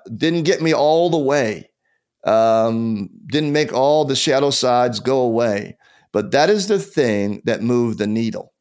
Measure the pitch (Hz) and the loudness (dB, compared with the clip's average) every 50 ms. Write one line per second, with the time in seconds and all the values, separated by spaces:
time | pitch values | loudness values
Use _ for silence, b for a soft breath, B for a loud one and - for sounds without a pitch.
0 | - - 113 101 151 165 170 170 156 160 185 - 156 160 156 120 143 151 156 165 | -14 -16 -6 -4 -2 0 0 0 0 0 0 0 0 0 0 2 2 2 2 2
1 | 175 175 160 160 139 131 143 147 123 110 104 82 - - _ _ _ _ _ _ | 2 0 0 0 0 0 0 0 0 -2 -4 -6 -12 -18 _ _ _ _ _ _
2 | _ _ _ _ - - 107 110 113 113 110 113 110 113 113 113 117 113 110 101 | _ _ _ _ -2 0 2 4 4 4 2 2 2 0 0 -2 -2 -2 -4 -4
3 | 101 - - - - 143 139 151 156 147 143 151 151 - - 123 131 143 151 156 | -6 -10 -12 -18 -8 -4 -2 -2 0 0 0 0 -2 -2 0 0 2 2 2 2
4 | 156 135 135 131 - 160 131 135 143 143 135 - - 127 120 123 123 123 113 107 | 0 0 -2 -2 0 0 2 2 2 0 0 0 0 2 2 2 2 0 -2 -4
5 | - 131 135 131 127 120 110 117 120 113 104 101 - - - b b b b b | -2 -2 0 0 0 0 0 0 0 0 -2 -4 -6 -10 -14 b b b b b
6 | b b - 104 104 95 - 139 156 180 214 208 185 202 208 190 - - - 160 | b b -4 -4 -2 0 2 2 4 4 2 0 0 0 -2 -2 -2 -2 -2 0
7 | 139 117 107 101 101 101 104 101 - 117 113 - 107 117 123 120 120 117 107 92 | 0 2 2 0 -2 -2 -4 -4 -4 -4 -4 -2 -2 0 0 0 0 -2 -2 -4
8 | 104 104 107 113 117 113 - 101 - - _ _ | -4 -2 -2 -2 -2 -4 -4 -8 -12 -16 _ _